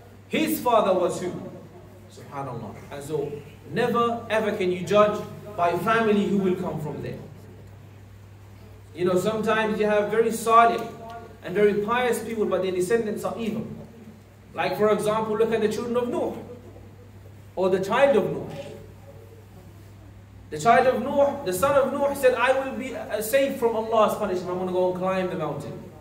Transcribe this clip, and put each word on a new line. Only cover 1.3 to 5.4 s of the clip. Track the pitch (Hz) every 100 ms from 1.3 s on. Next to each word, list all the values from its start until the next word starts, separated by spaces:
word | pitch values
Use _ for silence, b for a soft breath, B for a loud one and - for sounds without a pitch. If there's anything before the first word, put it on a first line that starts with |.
| - - - - - - - - -
SubhanAllah. | - 143 135 120 104 - -
And | 143
so, | 139 151 - - - - -
never | 170 240 233 233 226 -
ever | 214 208 202
can | 180
you | 180
judge | 160 208 208 - - -